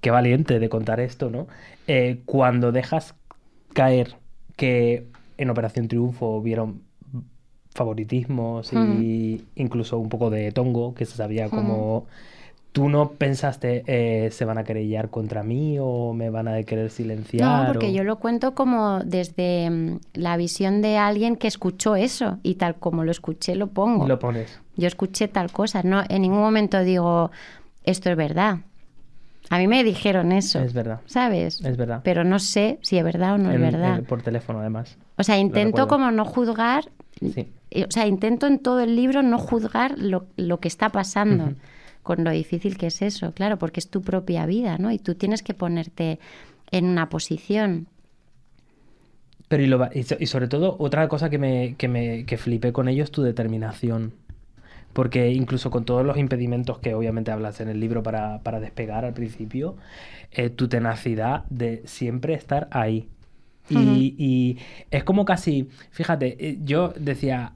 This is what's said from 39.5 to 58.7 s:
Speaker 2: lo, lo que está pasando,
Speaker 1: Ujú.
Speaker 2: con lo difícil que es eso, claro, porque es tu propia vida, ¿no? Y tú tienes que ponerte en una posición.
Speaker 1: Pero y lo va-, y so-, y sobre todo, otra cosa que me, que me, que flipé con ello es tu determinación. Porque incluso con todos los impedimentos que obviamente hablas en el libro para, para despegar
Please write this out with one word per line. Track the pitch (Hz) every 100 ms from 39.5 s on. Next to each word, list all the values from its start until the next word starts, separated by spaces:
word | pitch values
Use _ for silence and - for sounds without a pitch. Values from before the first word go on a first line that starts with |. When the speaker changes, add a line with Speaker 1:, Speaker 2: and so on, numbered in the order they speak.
| 233 220 226 254 277
Speaker 2:
lo, | 202 185 185 -
lo | 175 170
que | 170
está | - 214
pasando, | 208 190 202 208 196 151
Speaker 1:
Ujú. | 139 - - - -
Speaker 2:
con | - 170 165
lo |
difícil | 160 160 170 202 190
que | 170
es | -
eso, | 202 202 170
claro, | - 196 208
porque | 160 165
es | -
tu | 196
propia | 185 185 185 170 160
vida, | 202 240 165
¿no? | 196
Y | 220
tú | - 175
tienes | 202 214
que | 208
ponerte | 196 175 170 165 - 165 160 - - - - -
en | 185 180
una | 180 165
posición. | 160 - 156 - 208 214 170 165 _ - _ _ - - - _ _ - - _ - - - -
Speaker 1:
Pero | 147
y | 139
lo | 127
va-, | 123
y | 139
so-, | 120 -
y | 135
sobre | 135 123
todo, | 143 185 185
otra | 147 143 160
cosa | 151 160
que | 147
me, | 135 127 123 131
que | 123
me, | 123 117 117 117
que | 120
flipé | - 117 120
con | 123 127
ello | 131
es | 147
tu | -
determinación. | 131 113 113 113 110 107 120 113 110 - - - - - - - -
Porque | - 127 127 120
incluso | 127 127 131 123
con | 120 117
todos | 123 135
los | 139
impedimentos | 139 127 120 120 123 113
que | 123 110
obviamente | 113 113 110
hablas | 110 107 104
en | 110
el | 107
libro | 113 117
para, | 110 110 107 107
para | - 110
despegar | 104